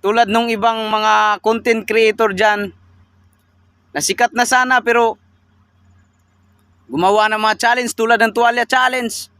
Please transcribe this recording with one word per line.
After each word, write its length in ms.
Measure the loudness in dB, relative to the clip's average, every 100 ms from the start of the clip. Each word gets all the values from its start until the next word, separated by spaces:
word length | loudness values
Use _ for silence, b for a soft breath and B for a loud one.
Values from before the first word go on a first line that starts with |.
Tulad 240 | -2 0 0
nung 240 | 0 -2
ibang 400 | -2 -2 -2 -4
mga 480 | -2 0 2 0 0
content 460 | -2 -2 0 -2 0
creator 480 | 0 0 2 -2
dyan, 400 | 2 0 0 -4 -12 _ _ _ _ _ _ _ _ _ _ _
na 80 | -8
sikat 320 | -6 0 0
na 80 | 0
sana 400 | 0 2 2 0
pero 320 | 2 2 0 -2 _ _ _ _ _ _ _ _ _ _ _ _ _ _ _ _ _
gumawa 400 | -2 0 2 2
ng 80 | 0
mga 180 | -2 0
challenge 380 | 0 0 -2
tulad 240 | -4 0 2
ng 160 | 2
tuwalya 320 | 2 0 0 0
challenge. 640 | 0 0 -2 -6 -10 -16 _